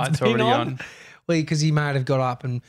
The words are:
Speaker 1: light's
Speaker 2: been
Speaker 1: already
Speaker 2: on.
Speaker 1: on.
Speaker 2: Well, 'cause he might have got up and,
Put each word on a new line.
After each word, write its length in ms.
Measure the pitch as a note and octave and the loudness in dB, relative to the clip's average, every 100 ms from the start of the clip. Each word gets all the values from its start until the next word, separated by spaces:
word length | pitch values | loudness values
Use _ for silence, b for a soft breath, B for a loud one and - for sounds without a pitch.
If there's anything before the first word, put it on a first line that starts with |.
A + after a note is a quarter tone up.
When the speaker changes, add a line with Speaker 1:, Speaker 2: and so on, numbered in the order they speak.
| B2 | 2
Speaker 1:
light's 100 | D#3 | 2
Speaker 2:
been 80 | B2+ A#2 | 2 4
Speaker 1:
already 20 | |
Speaker 2:
on. 240 | A#2+ - A#2 | 4 2 0
Speaker 1:
on. 120 | C3 B B B B - | -6 B B B B -2
Speaker 2:
Well, 140 | E3 | -2
'cause 180 | D#3 D#3 | 0 0
he 100 | D#3 | 2
might 240 | D3+ D3 C#3 | 2 0 -2
have 100 | B2+ | 0
got 140 | C3+ | 0
up 240 | B2+ B2 | 0 -4
and, 180 | C3 B2 | -6 -8